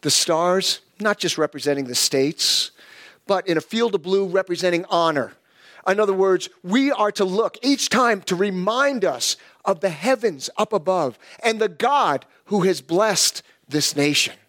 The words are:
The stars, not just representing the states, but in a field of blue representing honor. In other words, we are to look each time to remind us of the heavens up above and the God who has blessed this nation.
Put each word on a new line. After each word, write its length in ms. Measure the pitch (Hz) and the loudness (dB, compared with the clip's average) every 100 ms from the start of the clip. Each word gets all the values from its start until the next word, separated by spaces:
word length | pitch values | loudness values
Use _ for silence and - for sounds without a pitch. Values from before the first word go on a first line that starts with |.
The 80 | 151 | 0
stars, 720 | - - 160 175 185 185 - _ _ | -2 0 0 2 0 0 -6 _ _
not 180 | 214 208 | -2 0
just 200 | 180 - | -2 0
representing 480 | 151 147 143 139 131 | -2 -2 -2 -2 -2
the 80 | 120 | -6
states, 720 | - 139 135 160 - - - _ - - - _ - | -4 0 0 0 -2 0 -2 _ -20 -20 -20 _ -2
but 220 | 196 190 | -2 0
in 80 | 160 | -2
a 60 | |
field 340 | - 220 233 196 | -2 -2 -2 -2
of 60 | |
blue 240 | 160 190 196 | 0 0 0
representing 580 | 185 185 175 180 170 185 | -2 -2 -2 0 -2 0
honor. 420 | 175 165 147 113 - _ _ - - - | 2 2 0 -4 -10 _ _ -20 -8 -2
In 100 | 190 | 0
other 140 | 214 | 2
words, 380 | 190 196 185 - _ | 2 2 2 -2 _
we 300 | 180 220 269 | -2 0 2
are 180 | 254 208 | 0 -2
to 120 | 208 | 0
look 320 | 190 190 214 - | -2 0 -2 -2
each 260 | 262 277 - | -2 0 0
time 320 | 220 247 208 | 2 2 2
to 140 | - 175 | -2 -2
remind 680 | 202 185 185 240 277 262 | 0 0 -2 2 0 2
us 320 | 185 123 - - - _ | -2 0 -4 -4 -10 _
of 160 | - 190 | -4 -2
the 80 | 196 | -2
heavens 600 | 151 196 262 226 143 - - | -2 -2 0 0 -4 -10 -4
up 160 | 214 | -2
above 460 | 202 151 185 143 - - - | 0 0 0 -2 -6 -20 -4
and 160 | 233 226 | -2 0
the 100 | 214 | -2
God 560 | 160 240 285 208 139 - _ | 0 0 2 2 0 -4 _
who 160 | - 208 | -4 0
has 220 | 185 160 | 2 0
blessed 600 | - 170 220 196 - - - _ _ | 0 0 2 2 0 -2 -16 _ _
this 300 | 147 - 147 | -2 -2 0
nation. 380 | 143 143 - - | 0 2 -2 -6